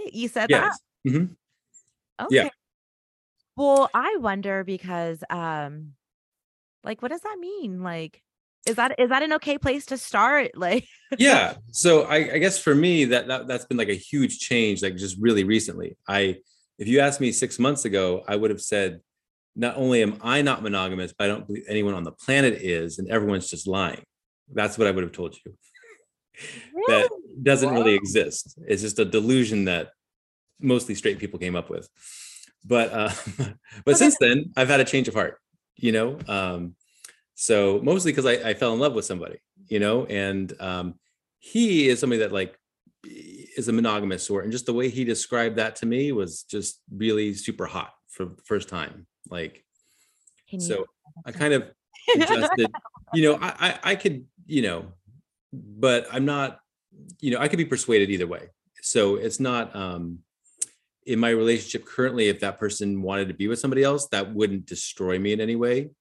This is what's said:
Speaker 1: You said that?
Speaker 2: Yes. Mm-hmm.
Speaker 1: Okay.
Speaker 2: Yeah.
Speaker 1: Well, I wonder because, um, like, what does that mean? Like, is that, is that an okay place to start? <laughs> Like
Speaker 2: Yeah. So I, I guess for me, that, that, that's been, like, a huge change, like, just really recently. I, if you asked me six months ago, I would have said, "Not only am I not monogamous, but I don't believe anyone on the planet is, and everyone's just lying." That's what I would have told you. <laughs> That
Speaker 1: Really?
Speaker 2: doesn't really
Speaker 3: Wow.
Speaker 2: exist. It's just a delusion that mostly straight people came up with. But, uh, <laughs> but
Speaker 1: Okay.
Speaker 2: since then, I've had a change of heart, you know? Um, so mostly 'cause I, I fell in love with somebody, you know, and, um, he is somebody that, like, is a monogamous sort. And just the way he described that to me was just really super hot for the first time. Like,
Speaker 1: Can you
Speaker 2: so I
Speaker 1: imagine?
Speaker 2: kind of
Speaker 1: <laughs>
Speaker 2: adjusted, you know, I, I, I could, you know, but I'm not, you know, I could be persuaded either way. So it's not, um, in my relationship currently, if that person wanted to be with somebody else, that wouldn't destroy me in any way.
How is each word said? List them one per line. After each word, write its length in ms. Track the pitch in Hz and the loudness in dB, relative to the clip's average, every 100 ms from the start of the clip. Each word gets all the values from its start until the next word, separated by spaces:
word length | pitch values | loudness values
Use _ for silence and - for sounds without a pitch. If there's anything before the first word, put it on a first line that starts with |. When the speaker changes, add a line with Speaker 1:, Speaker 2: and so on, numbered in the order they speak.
| 403 | -8
Speaker 1:
You 160 | 220 233 | -8 -6
said 180 | 240 220 | -2 2
that? 220 | 135 415 - _ _ | 2 2 -4 _ _
Speaker 2:
Yes. 100 | 135 | -2
Mm-hmm. 200 | 143 180 - _ _ _ _ _ _ _ - 320 | 0 -2 -8 _ _ _ _ _ _ _ -10 2
Speaker 1:
Okay. 80 | 135 | 2
Speaker 2:
Yeah. 140 | 262 - _ _ _ _ _ _ _ _ _ - | 2 -4 _ _ _ _ _ _ _ _ _ -2
Speaker 1:
Well, 320 | 285 277 269 | 4 4 4
I 220 | - 311 415 | 0 -2 -2
wonder 440 | 226 196 196 190 | -2 -4 -4 -4
because, 580 | 185 190 185 175 165 165 - | -4 -8 -6 -6 -6 -8 -10
um, 640 | 175 165 151 143 151 151 139 _ _ _ _ _ _ _ _ - | -8 -6 -6 -8 -10 -16 -20 _ _ _ _ _ _ _ _ -12
like, 160 | 220 | -8
what 100 | 247 | -8
does 80 | 330 | -8
that 160 | 415 403 | -10 -10
mean? 460 | 349 403 247 180 | -10 -8 -8 -8
Like, 400 | 180 165 160 _ _ _ _ _ - | -8 -8 -10 _ _ _ _ _ -4
is 100 | 226 | 0
that, 200 | 240 - | 0 2
is 120 | 247 | 2
that 140 | 262 | 2
an 100 | 311 | 2
okay 240 | 311 294 285 | 0 0 -2
place 300 | 277 285 - | 0 -2 -4
to 100 | 262 | -8
start? 540 | - 208 226 285 247 | -2 2 4 4 0
<laughs> 40 | - | -2
Like 320 | 175 240 - _ - 240 | 0 0 -2 _ -4 4
Speaker 2:
Yeah. 360 | 269 165 90 - - | 6 6 4 -4 -10
So 320 | - 175 156 | 2 6 6
I, 320 | 143 151 151 151 | 6 2 2 0
I 20 | |
guess 200 | 185 175 | 0 2
for 140 | - 143 | 4 4
me, 280 | 175 170 131 | 6 4 4
that, 220 | 123 117 | 2 0
that, 200 | 127 120 | -6 -4
that's 160 | 123 - | -6 -2
been, 120 | 123 | -2
like, 120 | 104 | 0
a 40 | |
huge 460 | 98 - 147 127 - | -2 -2 0 0 -2
change, 420 | - 120 107 95 | 0 2 2 0
like, 140 | 98 92 | -2 -4
just 220 | 98 90 | -8 0
really 240 | 113 104 | 4 4
recently. 540 | 95 110 104 87 90 - - | 4 2 0 -8 -10 -10 -4
I, 300 | 101 98 90 _ _ _ - | 0 0 -2 _ _ _ -8
if 80 | 104 | 2
you 140 | 131 | 4
asked 180 | 139 139 | 4 2
me 140 | 127 | -2
six 260 | - 123 - | 0 -2 0
months 240 | 127 135 117 | 0 0 0
ago, 380 | 98 92 92 - | 0 0 -2 -2
I 80 | 104 | -2
would 140 | 107 | 0
have 100 | 101 | -2
said, 380 | - 104 95 82 _ _ _ _ _ - | -4 -2 -2 -6 _ _ _ _ _ -6
"Not 220 | 120 135 | -4 0
only 240 | 131 120 | 2 4
am 140 | 107 104 | 2 0
I 200 | 117 139 | 0 2
not 220 | 143 113 | 2 0
monogamous, 500 | 110 101 92 92 90 - | -2 -2 -2 -4 -6 -2
but 60 | |
I 40 | 101 | -2
don't 180 | 107 104 | -2 -6
believe 160 | 104 - | -10 -4
anyone 240 | 107 101 | -2 -2
on 100 | 92 | -4
the 80 | 82 | -8
planet 440 | - - 139 135 104 | -8 0 4 4 2
is, 380 | 92 85 82 80 | -2 -4 -4 -8
and 100 | 92 | -2
everyone's 400 | 113 104 95 - | 0 0 -2 -4
just 180 | 82 98 | -8 -4
lying." 360 | 95 87 - - _ _ _ _ | -2 -2 -6 -16 _ _ _ _
That's 240 | 110 104 107 | -2 -2 2
what 100 | 104 | 0
I 40 | |
would 120 | 92 87 | 2 -4
have 80 | |
told 240 | - 87 - - | -6 -10 -12 -20
you. 80 | |
<laughs> 40 | - _ _ 466 415 _ _ _ - - 240 240 311 466 | -20 _ _ -20 -20 _ _ _ -20 -18 -18 -12 -2 2
That 180 | - 494 | 4 2
Speaker 1:
Really? 120 | 415 - 131 | -2 -16 -2
Speaker 2:
doesn't 280 | 131 131 135 | 2 4 4
really 200 | 120 113 | 4 4
Speaker 3:
Wow. 60 | 101 | 4
Speaker 2:
exist. 560 | 101 104 73 - - - - | 2 0 0 -4 -12 -8 -4
It's 140 | 98 | -2
just 180 | 107 107 | -2 -2
a 60 | 101 | 0
delusion 580 | 107 110 131 113 107 95 | 2 4 2 2 0 0
that 260 | 85 78 _ _ _ _ _ _ _ | -2 -6 _ _ _ _ _ _ _
mostly 340 | 135 123 - 101 | 0 0 0 -4
straight 240 | 110 98 | -2 -2
people 200 | 101 85 | -6 -6
came 160 | 90 90 | -4 -4
up 140 | - | -6
with. 180 | 50 - _ - - - - - _ - | -10 -12 _ -20 -20 -20 -20 -20 _ 0
But, 260 | 120 113 | 2 2
uh, 200 | 110 107 95 - | 0 -4 -4 -8
<laughs> 120 | 98 135 - _ 107 143 | -6 -8 -8 _ -2 4
but 60 | |
Speaker 1:
Okay. 20 | |
Speaker 2:
since 240 | 139 294 - | 6 6 6
then, 320 | 120 131 - - | 4 4 0 0
I've 100 | 131 | 4
had 140 | 143 | 4
a 40 | 127 | 4
change 220 | 180 123 | 2 0
of 60 | |
heart, 260 | 107 85 - _ _ _ - | 0 -2 -4 _ _ _ -4
you 160 | 120 | 0
know? 240 | 110 117 151 - | 2 0 -4 -6
Um, 480 | 98 92 90 87 - _ _ - _ _ - | -4 -2 -4 -8 -14 _ _ -20 _ _ -4
so 440 | - 107 98 101 | 2 4 4 2
mostly 280 | 127 185 175 | 2 2 2
'cause 140 | 147 127 | 2 2
I, 240 | 120 113 | 2 0
I 40 | 104 | -2
fell 180 | 123 | 0
in 60 | 113 | 2
love 140 | 147 | 0
with 120 | 113 - | 0 -4
somebody, 320 | 92 82 - _ _ - | -6 -10 -14 _ _ -4
you 120 | 107 | 0
know, 260 | 104 117 - | 2 0 -2
and, 440 | 101 98 98 92 - | -4 -2 -4 -6 -8
um, 360 | 95 90 90 - _ _ _ _ | -8 -6 -8 -10 _ _ _ _
he 480 | - 226 233 170 135 | -4 0 2 4 4
is 120 | 120 | 2
somebody 200 | 135 117 | 2 0
that, 140 | 104 | 0
like, 240 | 98 92 - _ _ _ _ - | -2 -6 -10 _ _ _ _ -20
is 640 | - - - - - 113 | -20 -20 -20 -14 -8 -2
a 20 | |
monogamous 520 | 117 113 104 101 90 - | 0 0 0 -2 -6 -4
sort. 180 | 101 | -4
And 80 | 101 | -4
just 140 | 123 123 | -6 -4
the 80 | |
way 160 | 117 127 | -2 -2
he 160 | 117 120 | -2 -4
described 500 | 110 - 123 113 110 | -4 -4 -2 -2 -2
that 180 | 110 - | -4 -4
to 80 | 117 | -2
me 260 | 120 143 | -2 -2
was 300 | 120 90 80 | -2 -4 -8
just 380 | - 104 95 - - | -10 -8 -8 -12 -14
really 420 | 98 110 107 104 101 | -4 0 0 -2 -4
super 300 | - - 87 | -8 -8 -8
hot 260 | - - _ _ | -8 -12 _ _
for 160 | - 90 | -12 -12
the 100 | - | -10
first 240 | - 104 - | -6 -4 -4
time. 380 | 90 73 71 87 _ - | -8 -10 -12 -20 _ -12
Like, 360 | 87 80 - _ _ _ _ _ _ _ _ _ | -8 -8 -12 _ _ _ _ _ _ _ _ _
Speaker 1:
Can 140 | 190 | -8
you 60 | 175 | -6
Speaker 2:
so 180 | 101 92 _ _ - - | -6 -8 _ _ -20 -12
I 60 | |
Speaker 1:
imagine? 60 | 165 | -2
Speaker 2:
kind 140 | 147 | 2
of 180 | 135 - _ _ | 0 -2 _ _
Speaker 1:
<laughs> 220 | - - 403 | -4 2 4
Speaker 2:
adjusted, 560 | 359 440 - 359 220 - - - - | 4 2 2 2 0 -2 -18 -20 -2
you 100 | 160 | 2
know, 120 | 151 147 | 4 4
I, 280 | 180 - 175 | -2 -2 -2
I, 100 | - 175 | 0 -2
I 40 | 196 | 0
could, 300 | 196 135 - _ - | -2 -4 -12 _ -4
you 160 | 147 | 0
know, 320 | 107 82 90 90 _ 123 _ _ _ | 0 -2 -10 -18 _ _ _ _ _
but 540 | 131 104 104 127 123 120 | -18 -16 0 2 2 0
I'm 140 | 143 139 | -2 0
not, 340 | 143 135 - _ _ _ - - - | 0 -4 -8 _ _ _ -20 -20 -8
you 120 | 139 | -2
know, 80 | 120 | 0
I 80 | 147 | 0
could 100 | 165 | 0
be 80 | 160 | -2
persuaded 440 | 123 - 110 98 | -2 4 4 4
either 180 | 95 87 | 0 -4
way. 220 | 87 - _ _ _ | -8 -14 _ _ _
So 340 | - 120 101 101 | -2 2 2 2
it's 240 | 110 - | -2 -4
not, 360 | 131 120 107 104 | -2 -2 -4 -8
um, 440 | 92 87 85 85 _ _ _ - - _ _ _ - | -8 -8 -10 -12 _ _ _ -12 -12 _ _ _ -4
in 140 | 113 | 0
my 100 | 117 | 2
relationship 560 | 113 113 117 - 120 - | 4 4 2 -2 -10 -8
currently, 440 | - 127 123 107 | -2 -2 2 0
if 100 | 98 | 0
that 200 | 98 - | -4 -4
person 420 | 104 - 101 98 | -4 -4 -4 -4
wanted 240 | 95 98 95 | -4 -2 -4
to 60 | 85 | -4
be 120 | 101 | -4
with 120 | 117 | -2
somebody 240 | 135 135 | 0 2
else, 240 | 139 143 - | 2 2 -2
that 260 | 101 98 | -4 -2
wouldn't 320 | 107 107 98 87 | 0 0 -2 -8
destroy 540 | 85 - - 92 92 | -10 -10 -6 -2 -2
me 140 | 101 | 0
in 60 | 107 | -2
any 140 | 110 117 | -2 0
way. 360 | 120 127 147 _ | 0 0 -4 _